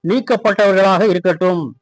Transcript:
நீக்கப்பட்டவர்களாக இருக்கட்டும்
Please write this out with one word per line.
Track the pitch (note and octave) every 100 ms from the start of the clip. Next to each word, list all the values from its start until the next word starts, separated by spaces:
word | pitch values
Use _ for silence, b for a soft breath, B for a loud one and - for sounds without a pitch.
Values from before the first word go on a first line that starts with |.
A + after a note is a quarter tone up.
| E3
நீக்கப்பட்டவர்களாக | B3 - A3+ A3 G3+ G3+ F#3+ F#3+ F#3 A3
இருக்கட்டும் | F#3 F#3 E3 F#3 F3 C#3 -